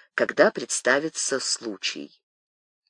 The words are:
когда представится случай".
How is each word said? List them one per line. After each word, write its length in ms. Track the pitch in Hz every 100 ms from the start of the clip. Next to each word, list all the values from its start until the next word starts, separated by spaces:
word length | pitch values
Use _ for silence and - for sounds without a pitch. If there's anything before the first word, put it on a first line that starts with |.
| -
когда 360 | - 120 - 190
представится 880 | 196 127 - 123 139 156 - - 135
случай". 800 | - - 117 95 - 76 73 _ _ _ _ _ _ _